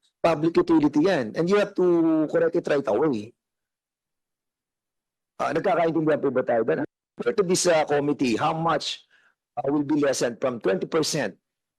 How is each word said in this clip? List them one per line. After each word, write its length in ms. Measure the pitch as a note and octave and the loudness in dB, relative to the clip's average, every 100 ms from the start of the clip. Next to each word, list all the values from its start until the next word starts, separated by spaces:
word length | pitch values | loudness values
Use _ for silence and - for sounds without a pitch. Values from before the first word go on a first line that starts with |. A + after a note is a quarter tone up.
| _ _ | _ _
Public 320 | E3 D3+ E3 E3+ | 0 0 0 2
utility 480 | E3+ D#3+ D3 D3+ | 4 4 4 2
yan. 320 | F#3 E3 G#2+ - | 2 2 -2 -2
And 160 | E3+ | 0
you 80 | G#3 | 2
have 160 | G3 G3 | 0 0
to 80 | F3+ E3+ D#3+ D#3 D3+ | 2 4 2 2 0
correct 240 | E3 E3 F3 | 0 0 0
it 80 | |
right 240 | - C#3+ - | 0 -2 0
away. 480 | G#2+ D#3 A2 G#2+ _ _ _ _ _ _ _ _ _ _ _ _ _ _ _ _ _ _ _ _ - | 0 0 -2 -6 _ _ _ _ _ _ _ _ _ _ _ _ _ _ _ _ _ _ _ _ -6
Ah, 160 | C3+ | -2
nagkakaintindihan 720 | D#3 F#3+ E3 E3 D#3+ D#3 C#3+ | 0 0 2 0 0 0 0
po 80 | C#3+ | 0
ba 160 | B2+ B2 | -2 0
tayo 160 | A#2+ | 0
ba? 240 | A3+ D#3+ D4 _ _ - | 0 -2 -4 _ _ -8
Refer 160 | - - | -4 0
to 80 | |
this, 240 | F3 F3+ F3 | 0 2 2
uh, 160 | D#3+ | 2
committee, 560 | C#3+ C#3+ C#3+ - C3 G#2+ | 2 0 0 0 0 0
how 160 | D3+ D#3+ | -2 -2
much, 480 | E3 D3+ - - _ _ _ _ _ - | -2 -2 -4 -12 _ _ _ _ _ -8
uh, 80 | C#3 | -2
will 160 | D3+ | -2
be 160 | C#3+ D3+ | 0 0
lessened 400 | C#3+ - B2+ A2+ | 0 0 -2 -2
from 240 | C3 A#2 | -4 -2
twenty 240 | F3+ F#3 - | -2 -2 -2
percent? 480 | E3 D3 D#3 G#2+ - _ _ _ | -2 -2 -2 -6 -8 _ _ _